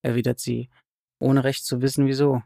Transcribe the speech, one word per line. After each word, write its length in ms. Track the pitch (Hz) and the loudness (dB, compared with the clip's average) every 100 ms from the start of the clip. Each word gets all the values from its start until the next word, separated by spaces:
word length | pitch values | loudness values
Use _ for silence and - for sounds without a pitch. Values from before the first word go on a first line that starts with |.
erwidert 360 | 127 120 120 120 | 0 0 -2 -4
sie, 300 | - 120 120 _ _ _ _ _ | -4 -6 -8 _ _ _ _ _
ohne 240 | 131 135 | 2 2
recht 220 | 135 139 - | 2 -4 -6
zu 160 | 127 | -2
wissen, 240 | 135 139 139 | -2 2 0
wieso. 380 | 135 143 131 | 2 2 0